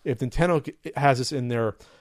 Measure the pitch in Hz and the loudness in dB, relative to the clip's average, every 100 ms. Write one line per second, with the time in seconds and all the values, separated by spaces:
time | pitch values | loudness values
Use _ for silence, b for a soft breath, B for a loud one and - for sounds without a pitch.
0 | 165 120 131 - 175 165 - - 120 - | -6 -4 -2 0 2 2 -2 -12 -12 0
1 | 143 127 127 143 123 117 113 - b b | 2 2 0 -4 -2 0 -2 -4 b b